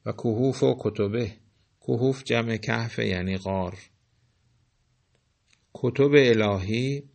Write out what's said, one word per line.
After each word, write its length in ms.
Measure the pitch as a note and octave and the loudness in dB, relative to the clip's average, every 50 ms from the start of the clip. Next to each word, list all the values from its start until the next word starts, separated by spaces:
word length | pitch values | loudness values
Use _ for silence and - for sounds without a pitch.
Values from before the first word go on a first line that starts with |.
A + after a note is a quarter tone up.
| - | -10
و 60 | G#2+ | -10
کهوف 520 | G#2 - - A#2+ G#2+ A2+ B2+ C3+ B2 - C#3 | -8 -4 -2 -2 0 0 0 0 2 2 2
و 120 | C3 B2 - | 2 2 2
کتبه، 520 | - G#2+ G#2 - G2+ G2+ G#2+ A#2+ A#2 F#2+ - - _ _ _ _ _ _ _ _ | -2 -4 -2 -2 -2 -2 -2 -2 -4 -6 -8 -12 _ _ _ _ _ _ _ _
کهوف 420 | _ - B2+ A2+ B2+ C3+ C3+ - - | _ -4 -2 0 0 0 0 -2 -4
جمع 340 | - A#2 A#2 A#2 A#2 A2+ | -2 -2 0 0 -2 -4
کهف 420 | G#2+ - - A2+ A2+ A#2 A#2 - A#2 | -4 -4 -2 -2 -2 -2 -4 -4 -4
یعنی 380 | A2+ G#2 F#2 F2+ F2+ F#2+ F#2+ | -2 -2 -2 -2 -4 -4 -4
غار. 400 | F#2+ G2 F#2+ F#2+ F#2+ F#2 F#2 F#2+ - - _ _ _ _ _ _ _ _ _ _ _ _ _ _ _ _ _ _ _ _ _ _ _ _ _ _ _ _ _ _ _ _ _ _ _ _ _ - | -4 -4 -4 -4 -2 -4 -4 -8 -12 -18 _ _ _ _ _ _ _ _ _ _ _ _ _ _ _ _ _ _ _ _ _ _ _ _ _ _ _ _ _ _ _ _ _ _ _ _ _ -8
کتب 380 | - - B2 B2 C3+ C#3 C#3+ C#3+ | -4 -4 -2 2 2 4 6 6
الهی 880 | C#3+ C3 A#2+ A2+ A2 G#2+ G#2 G2+ F#2+ F#2+ G2 A2 A#2+ B2+ C3+ C#3+ C#3+ C#3+ - | 6 6 6 6 4 4 2 0 -2 -2 -2 -4 -2 -2 -4 -6 -6 -10 -14